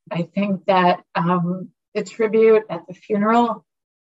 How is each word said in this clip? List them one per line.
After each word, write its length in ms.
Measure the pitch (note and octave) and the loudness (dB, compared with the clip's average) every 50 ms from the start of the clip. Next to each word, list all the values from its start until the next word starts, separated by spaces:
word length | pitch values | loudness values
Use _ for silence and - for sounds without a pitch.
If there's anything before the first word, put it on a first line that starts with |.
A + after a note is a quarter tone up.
| _ - | _ -10
I 120 | D#3 E3+ E3 | -8 -8 -8
think 420 | - _ G3 G3+ G3+ F#3+ F3 - | -6 _ -4 -4 -2 -4 -4 -2
that, 380 | G3+ F#3+ F#3 F3 F3+ F3+ - - _ - | 0 0 2 2 2 0 -2 -6 _ -6
um, 560 | F#3+ E3+ F3 F#3+ F3+ E3+ - C#4+ C#4 - - _ _ _ _ - | -4 -2 0 0 0 -2 -4 -6 -8 -10 -16 _ _ _ _ -10
the 80 | G#3 - | -10 -10
tribute 640 | - - - A3 G#3+ G#3+ A3 A3 A3 A3 G#3+ G#3+ - | -8 -4 -4 -2 0 2 4 4 6 4 4 2 -2
at 180 | E3+ E3+ - | -8 -12 -12
the 60 | - F3+ | -16 -20
funeral 720 | - - - G#3+ G3+ G#3 A3 A#3 A#3+ A#3+ A#3 G#3 F3 - _ _ _ _ _ _ _ _ | -20 -6 -4 -2 0 0 2 2 2 2 0 -2 -8 -14 _ _ _ _ _ _ _ _